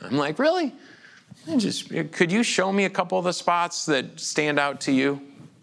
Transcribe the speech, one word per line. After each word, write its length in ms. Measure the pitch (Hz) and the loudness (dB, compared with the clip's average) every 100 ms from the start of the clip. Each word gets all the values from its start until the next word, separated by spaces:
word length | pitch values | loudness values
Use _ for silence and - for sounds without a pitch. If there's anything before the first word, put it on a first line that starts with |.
I'm 160 | - 135 | -4 -2
like, 220 | 143 160 | 0 2
"Really? 340 | 285 359 294 - - - - - _ - 311 | 2 2 -2 -6 -20 -20 -20 -20 _ -18 -2
I 80 | 311 | 0
just, 320 | 190 - - 170 156 | 0 -4 -6 -6 -6
could 180 | - 175 | 0 2
you 100 | 202 | 2
show 280 | 233 - 190 | 2 0 2
me 120 | 196 190 | 2 2
a 40 | |
couple 280 | 196 175 185 | 0 0 0
of 80 | 180 | 0
the 80 | |
spots 520 | 170 - 175 175 - - | -2 0 0 0 -4 0
that 340 | 139 87 - | 0 0 -8
stand 400 | - - 151 147 | -4 0 0 2
out 220 | 143 135 | 0 -2
to 100 | - | 2
you 300 | 135 139 143 - - - _ | 4 4 0 -8 -20 -20 _